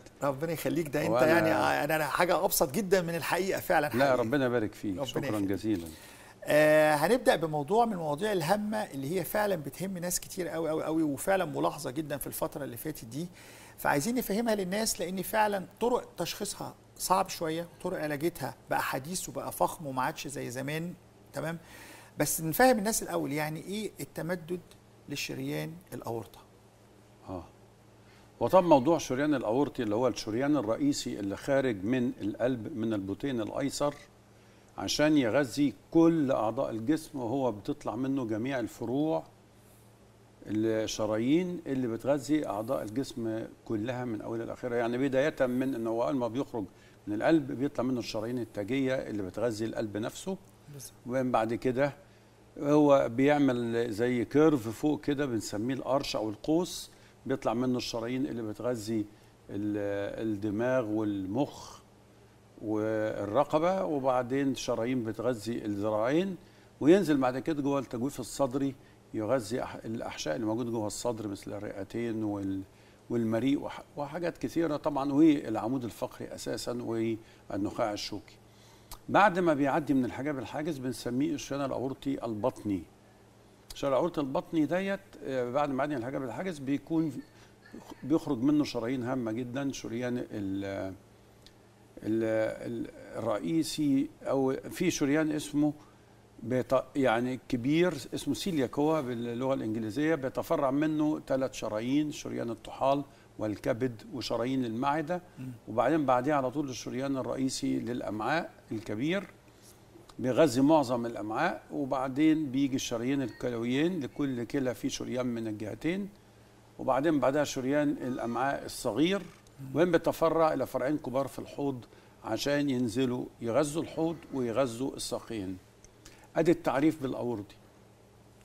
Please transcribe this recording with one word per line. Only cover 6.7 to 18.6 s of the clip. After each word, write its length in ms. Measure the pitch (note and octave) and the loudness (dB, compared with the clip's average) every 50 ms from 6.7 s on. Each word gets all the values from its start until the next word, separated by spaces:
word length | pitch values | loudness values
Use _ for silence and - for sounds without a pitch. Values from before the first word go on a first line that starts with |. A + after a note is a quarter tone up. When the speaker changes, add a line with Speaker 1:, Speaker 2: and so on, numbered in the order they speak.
| D3+ D#3 D3+ D3+ D3+ | 8 8 8 6 6
Speaker 1:
هنبدأ 400 | D3 D3 F3 A3+ C4 A3 C4+ A3+ | 4 4 4 4 4 4 4 4
بموضوع 500 | F3 D#3 D#3+ D3+ D3+ C#3+ C3+ G3 A3+ A#3+ | 4 2 -2 -2 -2 -2 2 2 4 4
من 80 | A3+ G#3+ | 2 0
المواضيع 380 | F3 E3 D3+ D3 C#3+ G3 A3 | -2 -2 -2 -2 -2 0 0
الهامة 460 | G#3 F#3 D3+ D3+ G3 G#3+ G#3 G#3+ A3 G#3+ | 0 0 2 2 2 2 0 -2 -4 -4
اللي 420 | G#3+ - - C#3 C3+ C#3 F3 F#3+ | -4 -6 -6 -6 -4 -2 -2 -2
هي 40 | E3+ | -2
فعلًا 320 | - - G#3+ G#3 G#3 F#3+ | -2 0 0 0 0 0
بتهم 420 | E3+ C#3 C#3+ - - E3+ G3 G3 F3 | -2 -4 -8 -8 -8 -6 -6 -6 -6
ناس 220 | E3 F3+ F3+ - | -4 -4 -4 -4
كتير 360 | - - - F#3+ F3 D#3 - | -6 -6 -8 -6 -6 -4 -4
أوي، 140 | D#3+ E3 D3+ | -4 -4 -2
أوي، 160 | D#3 D#3+ - | -2 -2 -2
أوي، 180 | - D#3 D#3+ D#3+ | 0 0 0 2
وفعلًا 420 | D3+ C#3 B2+ - F#3+ G3 F#3+ F3+ | 0 0 -2 0 2 2 2 2
ملاحظة 460 | D#3 C#3 C3+ D3+ E3+ D#3+ D#3 C#3+ C#3 | 0 -2 0 0 0 -2 -2 -6 -6
جدًا 260 | B2 D3+ D#3+ C#3+ D3 C3+ | -6 -6 -6 -6 -6 -6
في 100 | - D3 | -6 -8
الفترة 360 | - - E3+ D#3+ - D#3 C#3+ | -6 -6 -6 -6 -6 -6 -8
اللي 140 | B2+ A#2+ A2+ | -8 -8 -8
فاتت 280 | - D#3 D3+ - - | -8 -8 -8 -10 -10
دي. 220 | A2 G#2+ C3+ F3 F3 - - - - - - - - - - | -10 -8 -8 -8 -8 -10 -14 -20 -20 -20 -20 -20 -18 -10 -4
فعايزين 380 | - C#3+ C#3 D3 C#3+ A3 A#3+ | 0 2 2 2 2 2 0
نفهمها 400 | B3+ G#3 - G3 G#3 A#3 A#3+ G#3+ | 0 0 0 0 0 2 2 2
للناس، 440 | G#3 F#3+ F3+ F#3 G#3+ A3+ G#3+ - - | 0 0 -2 -2 -2 0 -2 -2 -2
لأن 200 | F#3 E3 F#3 F#3+ | -4 -4 -4 -4
فعلًا 440 | F3 - - A3 G#3+ G#3+ G3+ G3 F3+ - - - | -4 0 2 2 2 2 2 -2 -4 -6 -6 -2
طرق 300 | G#3+ A#3+ B3 G3+ - - - - | 0 2 2 0 -2 -4 -6 -6
تشخيصها 560 | F3 D#3 - - - - - - C#3+ C3 B2+ - - - - - | -6 -4 -4 -6 -6 -6 -6 -6 -8 -10 -12 -14 -20 -20 -12 -4
صعب 320 | - - F#3 F#3+ F#3+ F#3 | 2 4 4 4 4 2
شوية، 380 | - - F3 D#3+ D#3+ E3 E3+ E3+ - - | -2 -4 -4 -2 -2 -4 -4 -8 -10 -8
وطرق 240 | - F3+ F#3 D#3 D#3 | -6 -4 -4 -2 -2
علاجتها 520 | D3+ D3 C#3+ D3 E3+ E3 - C#3 B2 B2 - | -2 -2 0 -2 -2 -2 -2 -6 -8 -8 -8